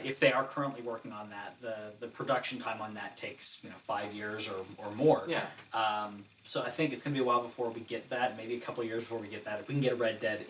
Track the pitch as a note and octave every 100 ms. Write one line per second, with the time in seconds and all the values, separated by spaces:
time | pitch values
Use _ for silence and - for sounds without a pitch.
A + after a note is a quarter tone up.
0 | C3+ C3+ F#3 - - - C#3 B2 A#2+ A2+
1 | A#2 G#2+ G#2+ G2+ - - A#2+ G#2+ G#2+ G2+
2 | A#2 - C3+ B2 - B2 A#2 A2 A2 G#2
3 | - - G#2 G2+ - - G#2+ F2+ - G#2
4 | G#2 G#2 G#2+ G#2+ G#2 F#2+ F#2+ - G2+ G#2+
5 | D3+ - - C#3 G2+ - - A2 A2 G#2+
6 | G#2 G#2 G2+ - - A#2 - - D#3 B2+
7 | - C3+ B2 A#2+ A#2 - A#2 A2+ A2+ A#2
8 | - B2 - A2+ A2+ A#2+ - A#2+ A2+ A#2
9 | A#2 A2+ G#2 G#2+ G#2+ G#2 - C#3+ B2+ A#2+
10 | A2+ G#2+ A2+ -